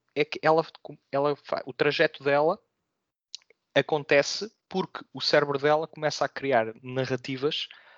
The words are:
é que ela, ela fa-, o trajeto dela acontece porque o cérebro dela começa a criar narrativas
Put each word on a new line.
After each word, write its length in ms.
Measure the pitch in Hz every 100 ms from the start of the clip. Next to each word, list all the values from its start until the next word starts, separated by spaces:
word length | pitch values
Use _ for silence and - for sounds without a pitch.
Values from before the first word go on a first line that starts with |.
| _ -
é 80 | 147
que 140 | 120
ela, 240 | 151 160 160 - - 151 _
ela 240 | 139 143 143
fa-, 280 | - - -
o 80 |
trajeto 500 | - 147 139 156 -
dela 360 | 139 143 156 208 _ _ _ _ _ _ _ - _ _ _ -
acontece 760 | 139 156 143 143 139 - 214 - -
porque 340 | 190 170 - -
o 80 | 139
cérebro 360 | - 151 143 143
dela 280 | 143 151 160
começa 380 | - 151 - 139
a 40 |
criar 440 | - 135 123 113 113
narrativas 840 | 127 127 127 127 123 131 143 - - - -